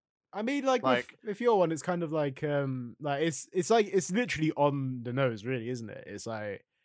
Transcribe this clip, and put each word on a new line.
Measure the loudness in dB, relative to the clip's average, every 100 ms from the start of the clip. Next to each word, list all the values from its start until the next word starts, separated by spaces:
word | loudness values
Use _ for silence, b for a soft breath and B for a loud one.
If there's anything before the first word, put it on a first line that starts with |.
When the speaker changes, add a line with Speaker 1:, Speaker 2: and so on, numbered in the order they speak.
| _ _ _
Speaker 1:
I | -6
mean, | -2 0
like, | 2 2
Speaker 2:
Like, | 4 2 0 -10
Speaker 1:
with, | -8
with | 0
your | 4 4
one, | 4
it's | 2
kind | -2 -2
of | 0
like, | 0 -2 -2
um, | -2 0 0 -4 -8 -8
like, | -4 0
it's, | 0 0 -2
it's | -2 4
like, | 4 4
it's | 0 2
literally | 0 0 0 0
on | 4 2 2 -4 -4
the | -4
nose, | 0 0 0
really, | -4 -4 -4
isn't | -6 -8
it? | -12 -12
It's | -10 -8
like, | -8 -8 -10 _ _